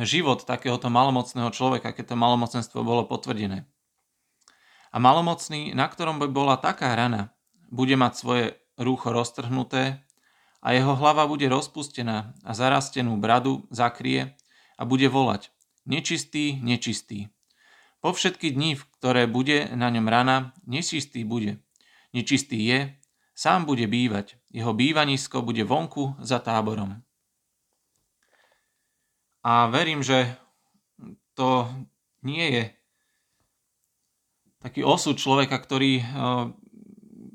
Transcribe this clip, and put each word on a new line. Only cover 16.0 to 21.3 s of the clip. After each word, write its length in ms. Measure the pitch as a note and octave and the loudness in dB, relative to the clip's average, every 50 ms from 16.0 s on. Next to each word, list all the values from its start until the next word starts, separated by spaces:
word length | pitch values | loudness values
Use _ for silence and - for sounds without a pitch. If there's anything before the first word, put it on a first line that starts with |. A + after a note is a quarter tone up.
| - - E3+ C#3 - - - D3+ D3 D3 C#3 | -2 -4 -4 -4 -6 -6 -4 -4 -2 -2 -4
nečistý.“ 720 | C3+ B2 A#2+ B2 A#2 - A#2+ G2+ - - - G2+ G2+ G#2 G#2+ _ _ _ _ _ _ _ _ _ _ _ _ _ _ - | -4 -2 -2 -2 -2 -2 -4 -6 -6 -8 -10 -12 -12 -12 -12 _ _ _ _ _ _ _ _ _ _ _ _ _ _ -2
Po 80 | E3 F3+ | -2 0
všetky 400 | - - F#3 F3+ - F3 D#3 B2+ | 0 0 -2 -2 -2 -4 -2 -2
dni, 240 | C3+ D#3 D#3+ C#3+ | 0 0 0 -2
v 80 | C3+ - _ _ _ | -4 -8 _ _ _
ktoré 240 | - B2+ B2 B2 A#2+ | 0 2 4 4 4
bude 400 | A2+ A2+ B2+ B2+ C#3+ D3 D3 D3 - B2 | 4 2 0 2 2 2 0 0 -2 -2
na 160 | B2 B2 A#2+ | -2 0 0
ňom 160 | A#2+ A#2 A2 | 0 0 2
rana, 480 | A2 A#2 A#2+ B2+ C3 C3 C3 C3 B2+ - _ _ B2 | 4 4 4 4 4 2 0 -2 -6 -12 _ _ -6
nečistý 560 | B2+ D#3 F3 - E3 D3 C3 - - A#2+ A2 | -6 -4 -4 -4 -4 -6 -6 -8 -8 -8 -6
bude. 320 | G#2+ | -4